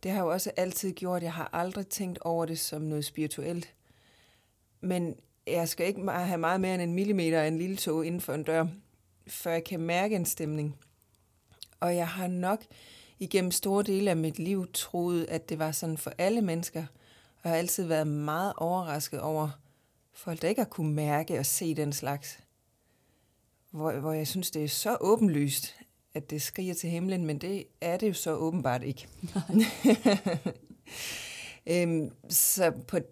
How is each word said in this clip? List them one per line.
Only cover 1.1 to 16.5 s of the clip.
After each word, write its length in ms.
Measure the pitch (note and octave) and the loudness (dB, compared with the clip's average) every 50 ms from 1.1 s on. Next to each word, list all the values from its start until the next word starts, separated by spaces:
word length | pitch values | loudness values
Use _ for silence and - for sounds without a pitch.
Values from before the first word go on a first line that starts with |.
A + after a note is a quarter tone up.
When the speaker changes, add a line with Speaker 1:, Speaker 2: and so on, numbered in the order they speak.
| F3+ F3 E3+ | -2 0 -2
Speaker 1:
Jeg 100 | E3+ E3 | -4 -4
har 180 | E3+ D#3 - - | -4 -8 -4 -2
aldrig 340 | E3 F3 F#3 F#3 G#3 G3 F#3+ | -2 -2 -2 -2 -6 -6 -6
tænkt 300 | - - G3+ F#3 F3+ - | -4 -4 -4 -4 -6 -6
over 280 | - E3+ E3 E3 E3 | -2 -2 0 0 0
det 120 | E3 E3 D#3+ | 0 -2 -4
som 240 | - - - D3+ D#3 | -4 -4 -4 -4 -4
noget 220 | D#3 D#3 D3+ D3 | -2 -2 -2 -2
spirituelt. 720 | C#3+ - - D#3 D3 - - C#3 D#3 E3+ F3 E3 - - _ _ _ _ _ _ _ _ _ _ _ _ _ _ _ _ _ _ _ _ _ | -4 -4 -4 -4 -4 -4 -6 -6 -4 -4 -6 -6 -10 -16 _ _ _ _ _ _ _ _ _ _ _ _ _ _ _ _ _ _ _ _ _
Men 340 | - F#3 F#3 F3 F3 E3 - - _ _ _ _ _ | -4 -2 0 0 0 -2 -4 -8 _ _ _ _ _
jeg 220 | - C3+ E3+ E3+ D#3+ | -2 0 0 0 -2
skal 180 | - - E3+ | -2 -2 0
ikke 140 | F#3 G3+ G3+ | -2 0 -2
me-, 100 | F#3 G3 | -2 -2
have 280 | - F3 F3+ F3+ F#3 E3+ | -2 0 0 0 0 0
meget 220 | D#3+ D#3+ F3+ F#3+ | 2 2 2 2
mere 140 | F#3+ F#3 F#3 | 2 0 0
end 80 | F3+ F3 | 0 0
en 100 | E3+ E3+ | 0 0
millimeter 460 | F3+ G3 G3+ G#3+ F#3+ E3+ D#3+ D#3+ D#3+ | 0 2 2 2 2 4 4 4 4
af 80 | D3+ D#3 | 2 2
en 100 | D#3+ D#3+ | 0 0
lille 180 | E3+ F#3 F#3+ | -2 -2 -2
tog 300 | F#3+ - F#3 D#3 D#3+ D#3+ | -2 -2 0 0 0 0
inden 140 | E3 E3+ F3+ | -2 -2 -4
for 140 | F3 - C3 | -4 -4 -4
en 80 | D3+ D3+ | -4 -2
dør, 240 | D#3+ D#3+ E3 D#3+ E3+ D#3+ G3 - _ _ _ _ _ _ _ _ | 2 2 2 2 2 -2 -6 -16 _ _ _ _ _ _ _ _
før 260 | - - - - F3 E3 | -14 -12 -8 -4 -2 -2
jeg 120 | E3 E3 | -2 -2
kan 160 | - F#3+ E3+ | -2 -4 -4
mærke 360 | E3 E3 E3+ F3 F#3+ G#3+ A3 | -2 0 2 2 2 2 2
en 100 | F#3+ E3+ | 0 0
stemning. 500 | D#3+ - - E3 D3+ D3+ D3+ D3 D3+ C#3+ - - _ _ _ _ _ _ _ _ _ _ _ _ _ - _ - - - _ | 0 -2 -2 -2 -2 -2 -2 -2 -2 -4 -8 -16 _ _ _ _ _ _ _ _ _ _ _ _ _ -20 _ -20 -20 -8 _
Og 160 | - F3 F3 | 0 0 2
jeg 120 | F3 E3+ E3 | 2 0 -2
har 180 | E3+ F#3+ F#3 | -2 -4 -4
nok 380 | F3+ F3+ F3+ F3+ F#3 G3+ A3 - - - - - - - - - - - _ | -2 -2 0 0 0 0 0 -4 -12 -20 -20 -20 -20 -20 -20 -20 -20 -12 _
igennem 320 | G3 - - G3 F3+ F3+ | -8 0 2 2 2 4
store 320 | F3 - - G3 G3 G3+ G3+ | 0 0 0 2 2 2 2
dele 280 | G#3 G3 F#3+ G3+ G3+ | 2 2 2 4 4
af 60 | F3 | 4
mit 220 | D#3+ D#3+ D#3+ D#3 - | 2 2 0 -2 -2
liv 280 | D#3+ F3 G3 G3 F3+ F3 - | -2 0 0 -2 -2 -4 -6
troet, 520 | - - - - F3+ F3 F3 F3 E3+ E3 - | -6 -8 -4 -2 -2 0 2 2 2 0 0
at 200 | D#3+ D#3+ D#3+ - | -4 -6 -4 -4
det 100 | - D#3+ | -4 -2
var 140 | D#3+ D#3 D#3 | -2 -2 -2
sådan 260 | - - E3 D#3+ D3+ | -2 -2 -2 -4 -4
for 140 | - - - - | -4 -8 -2 0
alle 240 | E3+ F#3+ A3 A#3+ A3 | 2 2 4 4 2
mennesker. 380 | F#3 | 2